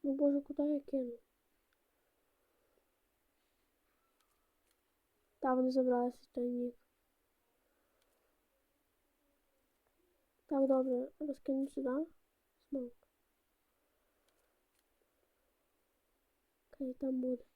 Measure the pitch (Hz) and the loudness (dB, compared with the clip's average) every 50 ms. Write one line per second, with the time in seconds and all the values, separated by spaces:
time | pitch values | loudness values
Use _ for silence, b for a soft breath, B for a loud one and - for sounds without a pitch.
0 | - 285 269 277 294 285 277 285 285 - 285 - 285 294 302 285 285 - - 269 | 0 -2 0 4 4 4 4 2 -2 -4 -4 -2 0 0 0 -2 -2 -4 -4 -4
1 | 254 240 233 233 _ _ _ _ _ _ _ _ _ _ _ _ _ _ _ _ | -4 -4 -8 -12 _ _ _ _ _ _ _ _ _ _ _ _ _ _ _ _
2 | _ _ _ _ _ _ _ _ _ _ _ _ _ _ _ _ _ _ _ _ | _ _ _ _ _ _ _ _ _ _ _ _ _ _ _ _ _ _ _ _
3 | _ _ _ _ _ _ _ _ _ _ _ _ _ _ _ _ _ _ _ _ | _ _ _ _ _ _ _ _ _ _ _ _ _ _ _ _ _ _ _ _
4 | _ _ _ _ _ _ _ _ _ _ _ _ _ _ _ _ _ _ _ _ | _ _ _ _ _ _ _ _ _ _ _ _ _ _ _ _ _ _ _ _
5 | _ _ _ _ _ _ _ _ - 262 254 254 254 254 254 262 254 254 247 240 | _ _ _ _ _ _ _ _ 0 2 2 2 2 2 2 2 2 4 2 2
6 | 247 247 247 - - _ _ 254 247 247 247 240 247 247 240 - _ _ _ _ | 2 0 -4 -8 -20 _ _ -4 -4 -2 -2 -2 -4 -6 -6 -12 _ _ _ _
7 | _ _ _ _ _ _ _ _ _ _ _ _ _ _ _ _ _ _ _ _ | _ _ _ _ _ _ _ _ _ _ _ _ _ _ _ _ _ _ _ _
8 | _ _ _ _ _ _ _ _ _ _ _ _ _ _ _ _ _ _ _ _ | _ _ _ _ _ _ _ _ _ _ _ _ _ _ _ _ _ _ _ _
9 | _ _ _ _ _ _ _ _ _ _ _ _ _ _ _ _ _ _ _ _ | _ _ _ _ _ _ _ _ _ _ _ _ _ _ _ _ _ _ _ _
10 | _ _ _ _ _ _ _ _ _ - 294 269 269 262 269 262 262 269 254 247 | _ _ _ _ _ _ _ _ _ -2 2 2 4 6 6 4 4 2 0 -2
11 | 254 - - _ 302 294 269 - - - 269 269 277 269 - - 269 254 254 285 | -2 -4 -8 _ -6 -6 -6 -6 -4 -2 -2 -2 -2 -4 -4 -4 -4 -2 -2 -2
12 | 320 330 - _ _ _ _ _ _ _ _ _ _ _ - 269 247 240 240 _ | -4 -6 -10 _ _ _ _ _ _ _ _ _ _ _ -8 -6 -6 -8 -14 _
13 | _ _ _ _ _ _ _ _ _ _ _ _ _ _ _ _ _ _ _ _ | _ _ _ _ _ _ _ _ _ _ _ _ _ _ _ _ _ _ _ _
14 | _ _ _ _ _ _ _ _ _ _ _ _ _ _ _ _ _ _ _ _ | _ _ _ _ _ _ _ _ _ _ _ _ _ _ _ _ _ _ _ _
15 | _ _ _ _ _ _ _ _ _ _ _ _ _ _ _ _ _ _ _ _ | _ _ _ _ _ _ _ _ _ _ _ _ _ _ _ _ _ _ _ _
16 | _ _ _ _ _ _ _ _ _ _ _ _ _ _ - _ 277 254 254 - | _ _ _ _ _ _ _ _ _ _ _ _ _ _ -10 _ -6 -6 -4 -4
17 | 277 262 262 254 254 254 254 240 - _ _ | -2 -2 0 0 0 0 -2 -2 -4 _ _